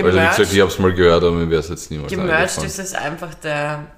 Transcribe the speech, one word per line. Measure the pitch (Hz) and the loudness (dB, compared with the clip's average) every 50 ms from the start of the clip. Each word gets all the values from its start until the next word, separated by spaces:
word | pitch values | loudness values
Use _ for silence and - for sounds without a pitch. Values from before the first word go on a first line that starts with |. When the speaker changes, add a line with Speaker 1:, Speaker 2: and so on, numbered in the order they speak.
Speaker 1:
gemerged. | 95 90 92 95 - 170 180 | 0 2 2 4 2 2 2
Speaker 2:
gesagt, | 110 101 90 95 | 2 2 2 4
ich | 98 | 2
hab's | 98 90 - - | 2 2 2 2
mal | 95 92 90 | 0 2 2
gehört, | 90 87 85 85 85 87 | 4 4 6 6 6 4
aber | 87 | 2
mir | 85 85 85 80 | 2 2 0 0
wär's | 80 78 76 87 | 0 0 -2 -4
jetzt | 82 - - - | -10 -12 -10 -10
niemals | 80 76 71 - | -10 -10 -8 -6
Speaker 1:
Gemerged | 190 180 185 170 160 160 | -6 -4 -2 -2 0 0
Speaker 2:
eingefallen. | 180 185 - - - - | 0 -2 -4 -6 -8 -8
Speaker 1:
ist | - 185 | -8 -10
es | 185 185 - | -10 -8 -8
einfach | - 131 147 165 165 175 160 151 | -6 -6 -6 -8 -8 -12 -14 -14
der, | - - 156 147 147 147 147 151 147 147 - - | -10 -8 -6 -4 -4 -4 -6 -6 -8 -12 -16 -14